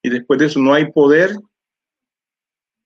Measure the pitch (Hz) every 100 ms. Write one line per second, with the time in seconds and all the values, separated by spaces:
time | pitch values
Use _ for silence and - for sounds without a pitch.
0 | 127 123 - 135 151 143 135 147 156 156
1 | 143 151 190 208 - _ _ _ _ _
2 | _ _ _ _ _ _ _ _